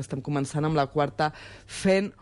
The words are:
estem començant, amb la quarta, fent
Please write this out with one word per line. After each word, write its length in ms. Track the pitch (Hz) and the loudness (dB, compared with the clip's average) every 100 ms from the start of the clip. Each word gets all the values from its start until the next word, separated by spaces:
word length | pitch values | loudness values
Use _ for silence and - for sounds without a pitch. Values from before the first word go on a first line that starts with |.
| 135 | -4
estem 160 | 143 | -6
començant, 400 | 147 143 139 151 | -2 -2 -2 -2
amb 160 | 156 156 | 0 2
la 80 | 135 | 2
quarta, 460 | 151 139 - 151 - - - - | 0 0 0 -2 -2 -16 -20 -16
fent 460 | - 190 190 202 - | -2 2 4 2 -6